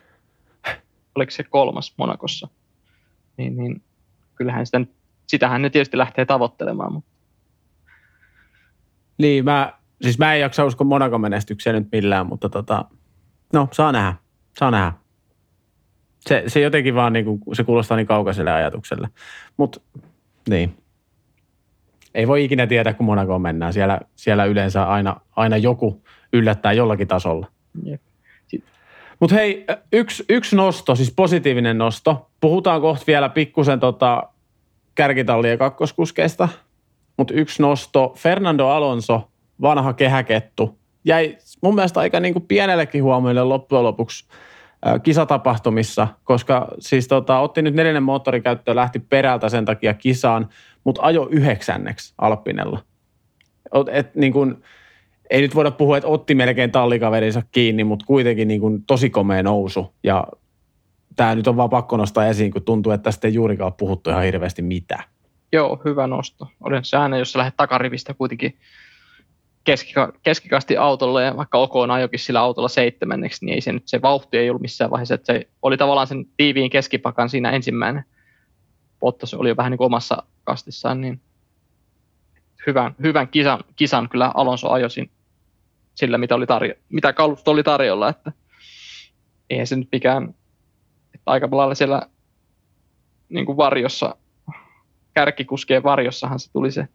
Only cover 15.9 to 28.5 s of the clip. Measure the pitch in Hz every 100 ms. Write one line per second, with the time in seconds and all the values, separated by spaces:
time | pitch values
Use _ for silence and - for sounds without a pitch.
15.9 | _ _ _ - 131 117 147 147 156 131
16.9 | 123 120 113 110 104 - - 117 120 113
17.9 | 113 107 107 98 98 82 80 78 - -
18.9 | - - - - - - - 143 - _
19.9 | - - _ _ _ - 95 87 - _
20.9 | _ _ _ _ _ _ _ _ _ _
21.9 | _ _ 113 117 143 139 135 120 120 110
22.9 | 107 113 101 95 92 87 82 85 98 98
23.9 | 95 - _ - 104 101 101 95 98 95
24.9 | 101 98 - _ - 113 107 120 123 113
25.9 | 98 _ _ _ 120 110 104 104 110 117
26.9 | 104 95 92 90 82 - _ _ 165 151
27.9 | 143 _ _ _ _ _